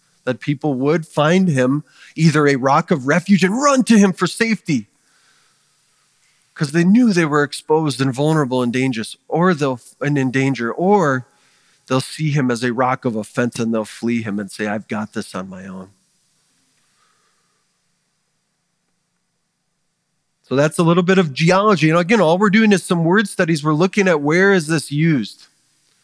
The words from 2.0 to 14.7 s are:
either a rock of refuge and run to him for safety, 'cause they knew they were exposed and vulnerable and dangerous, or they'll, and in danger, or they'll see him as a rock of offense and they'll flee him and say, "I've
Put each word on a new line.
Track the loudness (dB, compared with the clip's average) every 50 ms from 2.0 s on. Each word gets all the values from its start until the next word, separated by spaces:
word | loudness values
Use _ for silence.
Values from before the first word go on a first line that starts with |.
| -20 -16 _
either | 0 2 2 4 4 2 2
a | 2
rock | 2 0 0 0 0 2 0
of | -2 -2 0
refuge | 0 -2 -2 2 2 2 2 2
and | 0 0 0
run | 2 2 2 2 4
to | 4 4 6
him | 6 4 2
for | -2 -4
safety, | -4 -2 -4 -4 -2 -4 -4 -4 -4 -4 -4 -4 -8 _ _ _ _ _ _ _ _ _ _ _ _ _ _ _ _ _ _ _ _ _ _ _ _ _ _ _ _ _ _ _ _ _
'cause | -8 -6 -2
they | 0 0 2
knew | 4 4 4 4 4 2
they | 2 0
were | 2 2 0 0
exposed | 0 -4 -12 -2 0 0 0 0 -2 -2 -2
and | -2 -2
vulnerable | -2 0 0 2 2 2 0 0 0 -2 -2
and | -2 -2
dangerous, | -2 -2 -2 -2 -4 -8 -10 -14 -20 _ -6
or | -2 0 2 0 0
they'll, | 0 -2 -4 -4 -6 -10 -20 -12 _
and | -4 -2 0 0
in | -2 0
danger, | -2 0 -2 -2 -2 -4 -6 -6
or | -6 -4 0 2 2 2 2 0 -2 -4 -6 -10 _ _ _ _ _ _ _ _ _ _ _
they'll | -4 -2 -2
see | -2 -4 -8 -6 -4 -2
him | 0 0 0 -2
as | -2 -2 -4
a | -4 -2
rock | -2 0 -2 -2 -2 -4
of | -6 -6
offense | -6 -8 -6 -4 -4 -4 -4 -4 -4
and | -4 -4 -4
they'll | -4 -6
flee | -8 -10 -8 -4 -4 -4 -4 -4
him | -6 -8 -8
and | -10 -10
say, | -10 -8 -6
"I've | -6